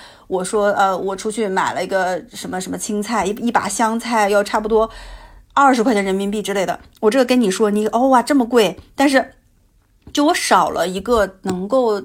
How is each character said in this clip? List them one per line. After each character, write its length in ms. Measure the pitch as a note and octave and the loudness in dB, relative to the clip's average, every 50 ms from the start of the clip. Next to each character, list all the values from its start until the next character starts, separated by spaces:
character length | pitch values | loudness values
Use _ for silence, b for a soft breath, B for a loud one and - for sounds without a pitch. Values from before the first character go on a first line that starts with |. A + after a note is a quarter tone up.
| B B B B B B | B B B B B B
我 160 | F#3 F#3 F3+ | -6 -4 -4
说， 240 | F3+ - G#3+ G3+ G#3 | -2 -2 0 0 0
呃， 280 | G3 - G3 F#3+ F#3+ | 2 2 0 0 0
我 200 | E3+ F#3 F#3+ G3 | -2 -4 -6 -6
出 120 | F#3+ - A3 | -6 -8 -8
去 200 | G#3 A#3 A3 G3 | -4 -4 -4 -2
买 240 | F#3+ F#3 D#3+ B2 | -2 -2 -2 -2
了 100 | A2+ C3+ | -2 -4
一 60 | F#3 F#3 | -6 -2
个 360 | F#3+ F#3+ F#3 F3+ F#3 E3+ C3+ - | -2 -2 -2 -2 -4 -6 -8 -12
什 160 | - G3+ - F#3 | -16 -4 -4 -4
么 120 | - F#3 | -4 -4
什 100 | F#3+ F#3 | -6 -6
么 80 | F3+ F3+ | -8 -8
青 240 | - - G#3 G#3 | -6 -4 -4 -4
菜， 240 | G3+ G3+ A#3 G#3+ F3 | -4 -2 -2 -2 -2
一， 40 | F#3 | -2
一 200 | A3 A#3 G#3 A#3+ | -4 -4 -4 -2
把 180 | A3 G#3 - G3 | -2 0 -2 -2
香 300 | - - A#3 A3 A3+ A3+ | -2 -2 -2 -2 -2 -4
菜 300 | A#3 A#3 A#3+ A3 G#3 G3+ | -4 -2 0 0 0 2
要 140 | G#3 G3+ G3+ | 2 0 0
差 160 | - - A3 | 0 -2 -4
不 80 | G#3 A3 | -2 0
多 200 | A3+ A3 A3 A3 B B B B B B B B B B B B | 2 2 0 0 B B B B B B B B B B B B
二 220 | _ B3+ C#4+ C4+ B3 | _ 4 4 4 4
十 80 | A#3 | 4
块 100 | G#3+ C4+ | 2 2
钱 120 | A3+ G3+ G3 | 2 0 0
人 100 | G3 F#3+ | 0 -2
民 160 | G3 G3+ G3+ | -2 -2 -2
币 100 | G#3 G#3+ | -4 -4
之 140 | G3+ - G3 | -4 -4 -2
类 100 | G3+ F3+ | -2 -2
的， 140 | E3+ - - - - _ _ | -2 -4 -8 -10 -20 _ _
我 100 | - G#3+ | 0 2
这 80 | G#3+ C4+ | 2 2
个 60 | B3+ | 2
跟 160 | A#3+ B3+ B3+ | 2 2 2
你 100 | A#3+ F#3+ | 2 2
说， 180 | F#3 - A3 G#3 | 2 2 0 2
你 160 | G3+ G#3 G#3+ G#3+ | 2 0 -2 0
，“哦， 180 | - A#3 B3+ C4+ | 0 2 2 4
哇， 120 | C4 A#3+ | 4 4
这 100 | A#3 - | 4 2
么 140 | D4+ C#4 A#3+ | 2 2 2
贵。” 320 | A3 B3+ A#3+ G#3+ F3 - - - - _ | 2 4 2 2 2 0 -6 -16 -20 _
但 140 | - C#4 D4 | 0 2 4
是 240 | C4+ C4 - - - _ _ _ _ _ _ _ _ _ _ _ _ _ _ - | 4 2 0 0 -10 _ _ _ _ _ _ _ _ _ _ _ _ _ _ -8
就 120 | - - D4 | -2 0 2
我 60 | D4+ | 2
少 380 | F4 - - - A3 F#3+ E3 - | 2 0 0 2 4 4 4 2
了 160 | - - E3 | 0 -2 -4
一 140 | F#3 F#3 G3 | -2 -4 -6
个 380 | G3 A#3+ B3 A3+ G3+ F#3+ F#3+ - | -2 0 2 2 2 0 -4 -10
能 240 | - F#3+ F#3 F3+ F#3 | -6 -6 -6 -4 -4
够 340 | G3+ C4 C4 B3+ A3+ G#3 G3+ | -2 0 0 2 0 0 -2